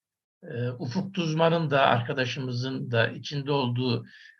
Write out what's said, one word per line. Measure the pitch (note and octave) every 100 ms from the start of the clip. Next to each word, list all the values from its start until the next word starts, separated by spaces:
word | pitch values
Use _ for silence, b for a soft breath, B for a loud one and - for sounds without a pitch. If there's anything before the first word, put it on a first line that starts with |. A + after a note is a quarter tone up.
| _ _ _ _
e, | - A#2 B2
Ufuk | B2 A#2+ F#3+ G3
Tuzman'ın | - E3 D#3 E3 E3+ D#3
da, | C#3 C3+
arkadaşımızın | A#2+ - C3+ B2 C#3 B2+ A#2+ C3 C3+ C#3+
da | A#2 -
içinde | B2+ - C#3+ C3+
olduğu | C#3+ B2 A#2+ B2+ A#2 B B B